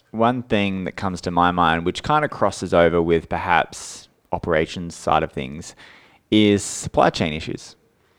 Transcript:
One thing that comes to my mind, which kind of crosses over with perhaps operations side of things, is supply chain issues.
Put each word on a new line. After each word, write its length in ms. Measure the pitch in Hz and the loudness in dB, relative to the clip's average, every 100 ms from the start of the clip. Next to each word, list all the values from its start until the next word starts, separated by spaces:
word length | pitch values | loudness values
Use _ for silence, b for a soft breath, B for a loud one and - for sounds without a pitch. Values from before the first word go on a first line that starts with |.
| _ | _
One 320 | 110 117 127 | 0 0 0
thing 420 | 117 107 98 95 | -2 -2 0 -2
that 120 | 90 - | -6 -6
comes 240 | 98 90 | -6 -6
to 80 | - | -2
my 200 | 87 87 | 2 2
mind, 340 | 87 85 82 | 4 2 2
which 180 | 85 - | 0 -4
kind 220 | - 151 | -2 0
of 60 | 147 | 0
crosses 420 | - 101 - 92 | -2 -2 -2 0
over 280 | 90 85 85 | 4 6 4
with 260 | 85 82 78 | 2 0 0
perhaps 800 | 85 92 85 - - - - - _ _ | -6 0 2 0 -6 -16 -18 -20 _ _
operations 640 | 85 - 80 82 95 85 - | -6 0 0 0 -4 -12 -8
side 260 | - 82 | 0 0
of 80 | 80 | 0
things, 420 | - 65 76 - - b b b b _ | -6 -10 -12 -16 -20 b b b b _
is 320 | 107 104 101 | 4 6 4
supply 460 | - - - - 165 | 0 -8 -4 2 2
chain 220 | - 82 | 2 -4
issues. 440 | 76 - - - - _ _ _ | -4 -8 -10 -14 -20 _ _ _